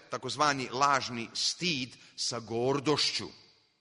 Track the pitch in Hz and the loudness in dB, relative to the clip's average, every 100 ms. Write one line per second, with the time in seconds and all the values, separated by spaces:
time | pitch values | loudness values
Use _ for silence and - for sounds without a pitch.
0 | - 123 127 120 151 139 113 123 143 135 | -8 -6 -4 2 2 2 0 2 4 4
1 | 117 120 110 - - - 175 139 127 - | 0 -6 -6 -4 -2 0 0 0 -4 -10
2 | - - - 120 113 117 127 139 139 139 | -14 -6 -4 -4 -4 0 2 2 2 2
3 | - - 92 - - _ _ _ | 2 -2 -8 -12 -20 _ _ _